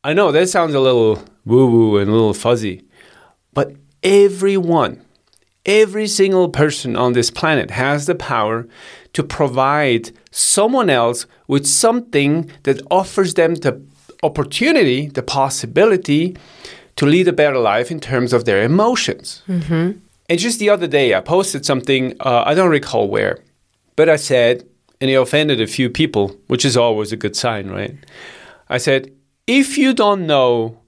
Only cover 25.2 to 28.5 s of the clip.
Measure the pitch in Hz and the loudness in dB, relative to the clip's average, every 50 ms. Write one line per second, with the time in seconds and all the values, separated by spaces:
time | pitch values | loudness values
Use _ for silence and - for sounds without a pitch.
25.2 | 127 127 - 151 156 151 135 110 110 104 - - 127 120 120 - 160 - - 104 | 2 2 0 0 0 0 0 -2 -2 -4 -2 -4 -4 -4 0 -2 -2 -2 0 -2
26.2 | 101 95 - - _ _ 123 123 - 135 117 123 120 120 110 107 107 101 113 104 | -2 -2 -4 -16 _ _ -4 -2 -2 0 2 2 0 0 0 -2 -4 -6 -8 -8
27.2 | 107 104 92 - - 120 110 104 98 98 92 98 101 - - - - _ - - | -8 -8 -6 -4 -6 -4 -6 -6 -8 -10 -10 -10 -10 -10 -12 -16 -20 _ -20 -20
28.2 | - - - - - - | -20 -20 -20 -20 -20 -20